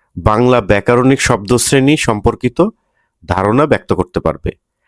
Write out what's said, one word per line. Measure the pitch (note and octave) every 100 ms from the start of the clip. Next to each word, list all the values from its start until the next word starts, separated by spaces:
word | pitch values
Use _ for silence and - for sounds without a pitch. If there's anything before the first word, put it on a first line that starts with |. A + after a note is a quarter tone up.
| _ -
বাংলা | F2+ G#2+ B2 B2
ব্যাকরণিক | G2 G2+ A2 A#2+ B2+ C3+
শব্দ | - A#2 G#2 A#2+
শ্রেণী | - C#3 C3+ D3+
সম্পর্কিত | - G#2+ A#2 A#2 B2 - G3+ - _ _ _ _ E2+
ধারণা | F2 G2 A#2+ D3+
ব্যক্ত | A#2 -
করতে | F2+ F2+ -
পারবে। | D#2+ D2 D#2 - _ _